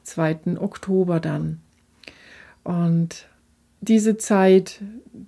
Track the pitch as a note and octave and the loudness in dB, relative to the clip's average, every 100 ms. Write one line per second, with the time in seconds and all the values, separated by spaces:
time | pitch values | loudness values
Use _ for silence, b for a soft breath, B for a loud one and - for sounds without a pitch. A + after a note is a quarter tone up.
0 | - - D#3+ D#3+ - E3+ G3+ - - F#3+ | -12 -4 -2 -2 -4 -4 -6 -8 -2 0
1 | F3+ E3 D#3+ D3 D#3+ D#3+ - _ _ B | 0 -2 -2 -4 -6 -8 -14 _ _ B
2 | B B B B B B - F3 E3+ E3 | B B B B B B -6 -2 0 0
3 | E3+ - - _ _ _ _ _ G3+ A3+ | -2 -6 -20 _ _ _ _ _ 2 2
4 | A3 G#3+ - G3+ F#3+ F#3+ F#3 - G3+ A3+ | 2 -2 0 4 6 6 4 -8 -16 -18
5 | - - | -20 -20